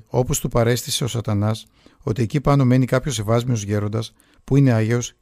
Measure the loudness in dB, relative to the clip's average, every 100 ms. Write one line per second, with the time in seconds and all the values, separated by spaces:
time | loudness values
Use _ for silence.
0 | -4 -2 -2 -2 -2 0 0 0 -4 -4
1 | -4 -4 -2 -2 -2 -4 -10 _ _ _
2 | -6 -2 -2 0 2 4 4 4 2 0
3 | 0 -4 0 0 0 -2 -2 -2 -2 -4
4 | -6 _ _ _ 0 4 4 4 2 -2
5 | -4 -10